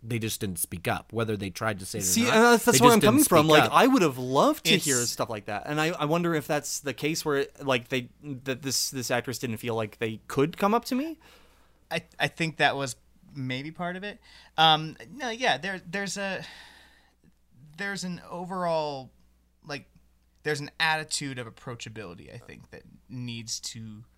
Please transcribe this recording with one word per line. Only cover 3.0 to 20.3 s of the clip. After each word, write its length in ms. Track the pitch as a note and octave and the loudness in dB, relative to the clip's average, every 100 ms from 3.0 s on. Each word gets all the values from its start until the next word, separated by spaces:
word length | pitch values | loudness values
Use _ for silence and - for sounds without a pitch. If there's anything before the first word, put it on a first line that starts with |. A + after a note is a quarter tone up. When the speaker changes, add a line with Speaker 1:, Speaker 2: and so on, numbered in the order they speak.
Speaker 1:
didn't 120 | G#3 | 8
Speaker 2:
coming 120 | C4+ | 6
from. 220 | D4 E3+ D#3 | 6 6 8
Speaker 1:
speak 60 | |
Speaker 2:
Like, 120 | D3+ | 8
Speaker 1:
up. 80 | A2+ | 8
Speaker 2:
I 120 | D#3 B3+ | 6 6
would 160 | C4 | 6
have 160 | D#3+ C3 | 4 0
loved 480 | B2+ C3+ B3+ D#4 E3 | 0 4 4 2 2
to 80 | |
Speaker 3:
It's 100 | D#3+ | 2
Speaker 2:
hear 120 | D3 B2+ A#2+ | 2 0 0
stuff 240 | - A#2 | -4 -6
like 160 | G#2+ G2+ | -6 -6
that, 160 | G#2 | -8
and 160 | - D3+ | -4 -2
I, 80 | D#3+ | -2
I 120 | F3 | -2
wonder 300 | D3 E3+ E3+ | 0 0 0
if 120 | D#3 C#3 | -2 -2
that's 340 | D3 - - | -2 -2 -6
the 120 | C#3 | -6
case 320 | B2 D3 E3 | -4 -4 -2
where, 220 | D#3 C#3 C#3 - | -2 -2 -2 -4
like, 260 | C#3 B2+ A#2 | -2 -2 0
they, 220 | C3 B2 _ D3 C3 | -4 -4 _ -14 -10
that 160 | C3+ B2+ | -6 -6
this, 300 | C3+ - - | -4 -2 -2
this 200 | C3+ A#2 | -4 -2
actress 280 | B2 B2 A#2 | -2 -2 -6
didn't 180 | B2 G#2+ | -6 -6
feel 180 | A#2+ | -4
like 240 | A2+ G#2+ - | -4 -4 -4
they 220 | A2+ A2+ - | -6 -6 -4
could 300 | - D3+ - | 0 0 0
come 160 | G3+ | 0
up 100 | A#3 - | 0 0
to 80 | |
me. 240 | B3+ D#4+ D#4 - - _ _ _ _ - | -4 -4 -10 -18 -20 _ _ _ _ -10
Speaker 3:
I, 120 | E3 - - | -10 -10 -4
I 80 | C#3+ | -4
think 300 | - E3 - | -2 -4 2
that 180 | C#3 C#3 | 2 2
was 180 | C3+ - _ _ - | -4 -8 _ _ -18
maybe 360 | C#3+ B2+ B2+ D3+ | -10 -6 -6 -8
part 260 | E3 F3 F#3 | -8 -8 -8
of 80 | |
it. 160 | G#3 - _ - - - | -10 -14 _ -20 -6 4
Um, 360 | D#3+ D#3 D#3+ - A#2 | 4 4 0 -12 -16
no, 200 | B3 B3 | -10 -8
yeah, 260 | A3 C#3+ C3+ | -2 0 0
there, 240 | F#3+ F#3 F3 | -2 -10 -8
there's 280 | G3+ G3 G3+ | -8 -6 -6
a, 260 | G3 F3 - - - - - _ _ _ _ _ _ _ D3+ D3+ | -6 -8 -10 -18 -20 -20 -20 _ _ _ _ _ _ _ -20 -10
there's 260 | G3+ F#3+ | -8 -6
an 160 | F3+ F3 - | -8 -10 -10
overall, 800 | F3 F3+ F#3 F3 D#3+ D3+ C3+ B2+ _ _ _ _ _ - | -12 -8 -4 0 0 -2 -6 -12 _ _ _ _ _ -12
like, 200 | C#3+ - _ _ _ _ | -12 -12 _ _ _ _